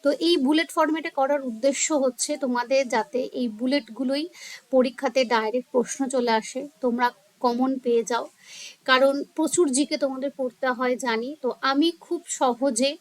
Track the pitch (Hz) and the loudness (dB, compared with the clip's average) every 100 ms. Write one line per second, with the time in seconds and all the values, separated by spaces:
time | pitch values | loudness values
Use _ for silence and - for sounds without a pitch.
0 | 277 294 330 339 262 311 330 - 311 311 | 2 2 2 2 4 2 2 2 2 2
1 | 330 - 269 285 262 220 269 277 - 302 | -2 -2 0 0 -2 0 0 0 0 2
2 | 262 247 - 294 269 240 240 269 262 247 | 0 -2 -6 -2 -2 -2 0 0 2 -2
3 | - 247 262 269 247 208 254 285 226 220 | -2 -4 -4 -4 -6 -4 0 -2 -2 -6
4 | 262 277 339 - - - _ 262 254 233 | -4 -4 -6 -12 -18 -18 _ 2 2 0
5 | 269 247 240 233 220 247 247 254 226 - | -2 0 2 2 0 -4 -2 -2 -2 -4
6 | 269 269 240 220 214 254 285 _ 254 240 | -2 0 2 0 -2 -10 -10 _ -2 0
7 | 247 - _ _ 247 240 262 262 247 233 | -2 -2 _ _ -2 0 -2 -2 0 0
8 | 226 240 277 _ - - - - - 262 | 0 -4 -6 _ -20 -20 -20 -10 2 6
9 | 277 277 - - 311 - 320 254 294 311 | 6 2 -6 -2 0 2 2 2 0 -2
10 | 277 262 269 - 254 _ 262 247 254 247 | -2 -2 -6 -4 -6 _ -4 -2 -2 -2
11 | 254 226 247 302 247 247 269 277 330 330 | -2 -4 -4 -6 -6 -2 0 2 0 -2
12 | - 339 - - 269 240 277 220 269 320 | -8 -8 -6 0 0 2 0 2 -2 -2